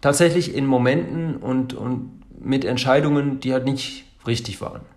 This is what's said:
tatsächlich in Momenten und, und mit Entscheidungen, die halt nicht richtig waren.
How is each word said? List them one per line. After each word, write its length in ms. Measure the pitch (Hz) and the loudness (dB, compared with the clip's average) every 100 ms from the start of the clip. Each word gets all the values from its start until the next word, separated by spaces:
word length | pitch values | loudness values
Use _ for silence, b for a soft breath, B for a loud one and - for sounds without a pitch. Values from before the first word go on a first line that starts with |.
tatsächlich 520 | 139 139 175 175 170 | 2 4 4 4 0
in 120 | - 139 | -2 2
Momenten 680 | 127 127 151 - 160 165 - | 4 4 2 -2 -4 -4 -6
und, 360 | - 131 127 | -2 -2 -2
und 500 | - 123 123 - - - - | -6 -6 -6 -8 -16 -20 -12
mit 280 | - 135 95 | -2 0 0
Entscheidungen, 720 | 120 135 139 147 147 139 135 | -2 4 4 4 2 0 -2
die 140 | 131 | -2
halt 100 | 131 | 0
nicht 400 | 131 139 - - - _ - | 0 -4 -6 -12 -20 _ -4
richtig 340 | 113 - 95 | -4 -4 -10
waren. 220 | - - - | -10 -12 -18